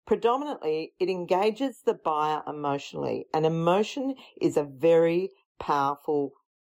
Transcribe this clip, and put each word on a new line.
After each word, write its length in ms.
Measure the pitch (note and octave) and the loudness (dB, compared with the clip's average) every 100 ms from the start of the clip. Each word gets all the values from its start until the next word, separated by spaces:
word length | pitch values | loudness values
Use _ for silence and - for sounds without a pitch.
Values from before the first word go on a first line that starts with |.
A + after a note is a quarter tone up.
predominantly 880 | - G#3 A3+ C4 D4 C4+ D#3 D#3 D#3+ _ | -2 0 2 0 -2 -4 -2 -4 -6 _
it 100 | F3+ | -2
engages 720 | F#3 F3 F#3 G#3+ G#3+ C4+ - | -2 0 2 2 0 -6 -2
the 120 | - | -4
buyer 480 | F#3 E3+ D3+ D3+ D3+ - | -2 -2 0 0 -2 -6
emotionally, 800 | D3 C#3+ C#3+ - - C3+ A2+ - | -6 -2 -4 -6 -6 -4 -4 -4
and 140 | D#3 D#3+ | 0 0
emotion 720 | E3 E3+ F#3+ A3 C#4+ C4+ C4+ - - | 2 2 2 0 -4 -6 -6 -14 -2
is 160 | D#3+ D3+ | 0 0
a 80 | |
very 680 | C#3+ C3+ E3 E3 E3 E3+ F#3+ - _ _ | -4 0 4 6 6 2 -4 -10 _ _
powerful 720 | - C#3+ C#3 C#3+ - D3 C#3 - _ _ | -2 0 0 -2 -2 -2 -2 -8 _ _